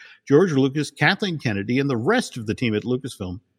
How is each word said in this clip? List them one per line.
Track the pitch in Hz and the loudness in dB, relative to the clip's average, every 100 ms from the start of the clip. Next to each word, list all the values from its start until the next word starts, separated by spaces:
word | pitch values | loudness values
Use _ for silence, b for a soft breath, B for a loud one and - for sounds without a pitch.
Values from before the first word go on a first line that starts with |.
| B B - | B B 4
George | 143 190 | 4 6
Lucas, | 135 135 147 139 | 2 0 0 -6
Kathleen | - 151 196 202 151 | -2 0 0 -4 -4
Kennedy, | 123 101 104 127 | -2 -2 -2 0
and | 139 | 0
the | 117 | 0
rest | 139 240 - 123 | 0 0 -2 -8
of | 107 | -6
the | |
team | - 120 104 | -2 0 0
at | |
Lucasfilm | 117 127 117 - 92 90 _ | -2 -4 -4 -10 -10 -10 _